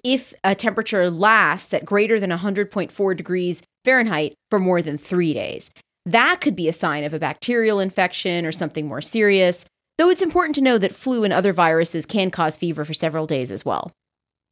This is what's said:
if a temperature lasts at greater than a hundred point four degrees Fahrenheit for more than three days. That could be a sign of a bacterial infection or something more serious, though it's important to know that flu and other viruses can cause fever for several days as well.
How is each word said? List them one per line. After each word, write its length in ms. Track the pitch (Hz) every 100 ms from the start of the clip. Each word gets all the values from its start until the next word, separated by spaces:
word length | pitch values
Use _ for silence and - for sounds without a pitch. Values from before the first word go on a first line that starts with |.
if 300 | 247 262 - -
a 100 | 190 196
temperature 520 | 226 202 - 202 180
lasts 640 | 170 202 220 175 170 -
at 120 | 175
greater 340 | 160 202 220 226
than 140 | 196
a 40 | 170
hundred 340 | 202 196 202
point 180 | 208 175
four 240 | - 196
degrees 480 | 170 165 180 175 170 _ _
Fahrenheit 500 | - 262 226 156 151 - -
for 80 | 208
more 240 | 185 175
than 160 | 160 147
three 340 | - 180 170
days. 380 | 127 92 - - _ _ _
That 360 | - 220 269 359
could 160 | 302 180
be 120 | 160
a 40 |
sign 320 | 165 175 147
of 100 | 147
a 40 | 156
bacterial 600 | 156 147 - 240 220 208
infection 640 | 190 196 180 - 190 175
or 80 | 165
something 340 | 156 165 156 151
more 140 | 139
serious, 640 | - 226 208 196 185 175 - _ _ -
though 120 | 339
it's 100 | 359
important 360 | 359 339 330 294
to 40 |
know 180 | 262 233
that 180 | 185 -
flu 260 | 262 247
and 100 | 208
other 200 | 185 196
viruses 540 | 175 170 160 165 165 151
can 240 | 208 185
cause 240 | - 160 -
fever 280 | 170 156
for 80 | 151
several 340 | 151 160 156 156
days 260 | 143 123
as 120 | 98
well. 280 | 135 101 - _ _ _ _ _ _